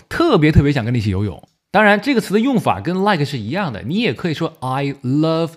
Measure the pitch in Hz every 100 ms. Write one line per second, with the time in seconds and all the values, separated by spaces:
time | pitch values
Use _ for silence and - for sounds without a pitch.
0 | - - 339 220 151 160 143 139 110 123
1 | 104 92 104 - - _ _ 190 214 208
2 | 233 269 - 196 240 240 123 92 98 180
3 | 202 180 143 135 104 165 190 101 95 190
4 | 233 120 175 147 165 - 127 131 143 139
5 | 127 139 160 160 165